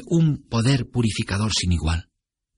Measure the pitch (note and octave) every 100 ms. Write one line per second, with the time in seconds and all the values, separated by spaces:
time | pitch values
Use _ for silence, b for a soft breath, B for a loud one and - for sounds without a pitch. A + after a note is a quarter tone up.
0 | - E3+ D#3+ C3+ - A#2 A#2 C#3 - B2
1 | A2+ G2+ - F#2+ G#2+ - F2+ E2+ D#2+ E2
2 | - _ _ _ _